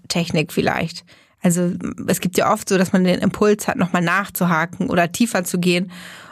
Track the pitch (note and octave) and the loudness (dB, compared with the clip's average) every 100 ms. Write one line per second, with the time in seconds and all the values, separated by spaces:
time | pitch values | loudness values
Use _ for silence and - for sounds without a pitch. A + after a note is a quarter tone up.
0 | - F3+ E3+ E3 D3 - D3+ - E3 - | -6 -4 -2 -2 -2 0 0 0 -4 -8
1 | - - _ _ F#3 F3 F3 F3+ - - | -18 -20 _ _ 0 2 0 -2 -4 -4
2 | - F#3 F3+ - - G#3+ - F#3+ F#3 F#3+ | -2 -2 0 2 2 2 0 0 2 2
3 | F#3 F3+ G3 - G#3 G#3 - - F3 F3+ | 4 2 0 2 2 2 0 -2 0 0
4 | E3+ F#3 G3+ - F3 D#3+ F3 F3 F#3 F3+ | 2 0 -2 -2 0 2 0 -4 -2 0
5 | E3+ F3 A#3 G3 F3+ F3+ F3+ F3 F#3 - | 0 0 0 0 -2 0 2 0 -2 -8
6 | - - - | -18 -20 -20